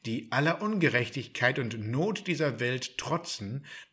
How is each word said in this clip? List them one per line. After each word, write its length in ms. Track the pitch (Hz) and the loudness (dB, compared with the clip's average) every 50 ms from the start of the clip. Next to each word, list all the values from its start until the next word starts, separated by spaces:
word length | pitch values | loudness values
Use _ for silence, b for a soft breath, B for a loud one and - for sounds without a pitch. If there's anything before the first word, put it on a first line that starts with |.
| - | -6
die 280 | 113 110 131 117 113 120 | -4 -4 -4 -4 0 0
aller 300 | 127 143 160 170 165 208 | 2 4 4 2 2 0
Ungerechtigkeit 960 | 214 220 202 165 139 113 123 123 - - 135 117 - - - 120 123 135 143 | 0 2 4 4 4 4 4 2 0 -2 -6 -8 -8 -2 2 2 4 4 2
und 200 | 127 113 107 113 | 0 -2 -2 -4
Not 480 | 104 107 117 135 165 214 208 - - | -4 -2 0 2 2 2 0 -2 -2
dieser 320 | - 170 143 156 143 120 110 | -2 0 2 2 0 2 0
Welt 400 | 120 120 127 131 127 - - - | 0 0 0 0 -4 -6 -6 -8
trotzen, 640 | - - 160 170 - - - - 101 98 117 139 147 B B B B B | -2 -2 -2 -2 -2 -4 -6 -6 -6 -6 -6 -6 -8 B B B B B